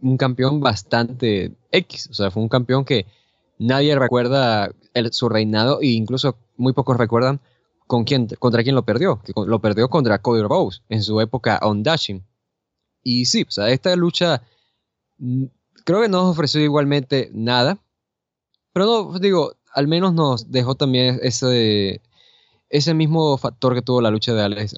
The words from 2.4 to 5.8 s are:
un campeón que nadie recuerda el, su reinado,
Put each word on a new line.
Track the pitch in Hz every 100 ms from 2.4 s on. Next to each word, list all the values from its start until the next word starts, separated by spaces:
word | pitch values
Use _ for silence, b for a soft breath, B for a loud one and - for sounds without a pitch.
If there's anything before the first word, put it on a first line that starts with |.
un | 110
campeón | 131 120 131
que | 135 120 - b b b b -
nadie | 117 135 147 139
recuerda | 123 123 120 139 123 107 98 - _
el, | 123 113
su | - 120
reinado, | 110 107 107 120 139